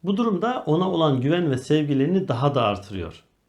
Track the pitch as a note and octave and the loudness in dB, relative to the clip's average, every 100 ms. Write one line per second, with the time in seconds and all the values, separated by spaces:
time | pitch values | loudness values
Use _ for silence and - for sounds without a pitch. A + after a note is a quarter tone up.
0 | E3+ G3 A#3 F#3 A3 B3 - D3+ F#3+ F3 | -2 0 0 0 -2 -4 -2 0 0 2
1 | D#3 C3 C3 F3 E3+ B2+ - D3+ D3+ C#3 | 2 2 2 0 0 -2 0 0 2 0
2 | C#3 F#3 F#3+ A#2+ C#3+ C#3 A2+ F#2+ - G2 | 2 0 0 0 0 2 0 -2 -6 -10
3 | E2 - _ _ | -10 -12 _ _